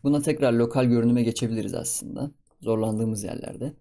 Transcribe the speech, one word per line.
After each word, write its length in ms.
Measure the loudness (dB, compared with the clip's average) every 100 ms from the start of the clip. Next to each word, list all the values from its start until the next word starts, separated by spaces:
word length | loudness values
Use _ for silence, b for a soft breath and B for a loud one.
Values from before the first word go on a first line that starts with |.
Buna 200 | 2 2
tekrar 300 | 0 2 2
lokal 320 | 4 2 2
görünüme 380 | 4 4 4 4
geçebiliriz 520 | 2 0 -2 -2 -4
aslında. 560 | -4 -4 -6 -6 -8 -8 -10 _ _
Zorlandığımız 640 | -2 0 0 0 -2 -2
yerlerde. 480 | -6 -8 -10 -8 -10 -10